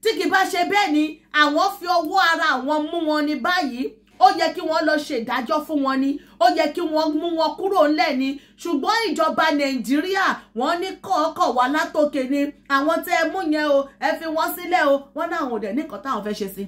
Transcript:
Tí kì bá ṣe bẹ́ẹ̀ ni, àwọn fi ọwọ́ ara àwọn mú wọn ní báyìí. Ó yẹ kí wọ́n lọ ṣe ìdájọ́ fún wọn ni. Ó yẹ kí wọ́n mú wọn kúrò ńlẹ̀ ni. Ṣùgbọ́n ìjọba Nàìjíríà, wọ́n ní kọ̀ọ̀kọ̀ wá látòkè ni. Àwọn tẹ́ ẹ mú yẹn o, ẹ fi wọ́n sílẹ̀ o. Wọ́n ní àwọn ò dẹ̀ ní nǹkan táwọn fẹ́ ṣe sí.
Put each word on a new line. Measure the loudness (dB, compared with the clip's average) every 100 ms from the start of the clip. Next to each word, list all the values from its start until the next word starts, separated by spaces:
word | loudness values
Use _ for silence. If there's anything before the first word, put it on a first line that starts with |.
Tí | -2
kì | -2 0
bá | 2
ṣe | 0 0
bẹ́ẹ̀ | 0 0 2
ni, | 2 0 -4 _
àwọn | 2 2 4 0
fi | -2 0
ọwọ́ | 0 2 2
ara | 4 2 2
àwọn | 0 0 -2
mú | 0 -2
wọn | 0 0
ní | 0
báyìí. | -2 -2 0 -2 -4 -8 -8 _
Ó | _ 4
yẹ | 4 0
kí | -2
wọ́n | -2 0
lọ | 2 0
ṣe | -2 -6
ìdájọ́ | -2 -4 0 -2
fún | -2 -2
wọn | 0 0
ni. | 0 -2 -10
Ó | 2 2
yẹ | 4 0
kí | -2
wọ́n | -2 0 0
mú | 0 -2 0
wọn | -2
kúrò | -2 0 2
ńlẹ̀ | 4 4 0 0
ni. | -2 -4 -12
Ṣùgbọ́n | _ -4 -2 0 0
ìjọba | 0 0 0 2 2
Nàìjíríà, | 2 0 -2 0 0 0 0 0 -2 -8
wọ́n | -4 -2 -2
ní | -4
kọ̀ọ̀kọ̀ | -8 -2 0 0 0 0
wá | 2 2
látòkè | 0 -2 0 0 0
ni. | -2 0 -2 -6
Àwọn | _ 0 2 0
tẹ́ | 0 0
ẹ | 0
mú | -2
yẹn | -2 0 2
o, | 2 2
ẹ | -4 -4
fi | -2 -4
wọ́n | -2 -2
sílẹ̀ | -4 -2 2
o. | 2 2 -2
Wọ́n | -8 -4
ní |
àwọn | -4 -4
ò | -4
dẹ̀ | -4
ní | -4
nǹkan | -6 -10
táwọn | -6 -6
fẹ́ | -4
ṣe | -6 -6
sí. | -8